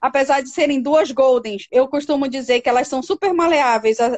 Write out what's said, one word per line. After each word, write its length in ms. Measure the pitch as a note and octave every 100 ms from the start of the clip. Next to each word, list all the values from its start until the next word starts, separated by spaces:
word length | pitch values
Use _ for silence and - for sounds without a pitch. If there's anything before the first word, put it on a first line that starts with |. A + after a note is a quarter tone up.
apesar 400 | C4+ C#4 C4+ C#4
de 80 | C4
serem 320 | - D4 C#4
duas 300 | B3+ D#4 D#4+
Goldens. 560 | C4 C4 B3 A3+ G3+ -
Eu 160 | B3 C4
costumo 400 | C#4+ C#4+ C#4+ C#4
dizer 320 | C4 A#3+ B3
que 80 | B3
elas 220 | B3 C4+
são 120 | C4
super 320 | B3+ G4 G4
maleáveis, 680 | F4+ E4+ D#4 C4 A3+ A3 A3
a, 60 | A#3